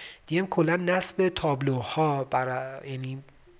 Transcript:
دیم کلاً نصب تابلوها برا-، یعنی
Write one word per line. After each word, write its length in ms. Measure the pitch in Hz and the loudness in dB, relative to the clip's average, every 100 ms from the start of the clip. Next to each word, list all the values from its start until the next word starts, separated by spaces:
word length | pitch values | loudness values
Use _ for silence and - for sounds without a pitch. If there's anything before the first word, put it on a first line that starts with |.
| - - - | -18 -20 -2
دیم 200 | 165 190 | -2 0
کلاً 300 | - 160 175 | 2 2 2
نصب 520 | 175 180 - - 185 | 2 2 2 4 0
تابلوها 960 | 185 156 135 135 127 107 - 156 139 127 | 2 0 2 0 0 -2 0 0 0 0
برا-، 560 | 127 127 127 131 135 139 | -2 0 -4 -6 -10 -10
یعنی 360 | 131 131 135 139 - - | -8 -8 -10 -14 -20 -20